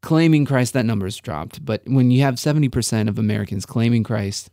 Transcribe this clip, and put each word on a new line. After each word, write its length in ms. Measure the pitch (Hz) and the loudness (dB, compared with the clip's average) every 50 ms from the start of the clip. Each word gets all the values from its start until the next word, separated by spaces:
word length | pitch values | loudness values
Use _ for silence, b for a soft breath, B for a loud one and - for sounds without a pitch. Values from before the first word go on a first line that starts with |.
| - | -2
claiming 420 | - 160 160 165 165 160 151 143 | 0 2 4 4 6 4 4 2
Christ, 260 | 123 139 127 123 117 - | 2 2 0 0 0 0
that 140 | 131 117 | -2 0
number 200 | 113 113 101 98 | 0 0 -2 -2
has 100 | 92 107 - | -4 -8 -10
dropped, 460 | _ - 78 76 80 - - - 151 | _ -10 -8 -8 -10 -10 -14 -12 -6
but 180 | - 110 107 _ | -6 -6 -6 _
when 240 | - 135 135 127 123 | 0 2 4 4 4
you 120 | 123 131 139 | 4 4 2
have 160 | 135 127 120 | 2 0 -2
seventy 300 | - 151 147 156 147 127 | -2 0 2 2 0 0
percent 400 | - 123 113 - - 110 107 110 | 0 -2 -2 0 0 0 0 0
of 100 | 101 110 | -2 -2
Americans 480 | 110 104 104 107 104 - 101 101 92 | -2 0 0 -2 -4 -4 -6 -8 -8
claiming 360 | - - 117 113 117 120 117 107 | -6 -2 0 0 2 2 2 0
Christ 480 | - 113 110 101 98 98 - - - | 0 -2 -4 -2 -4 -6 -8 -12 -14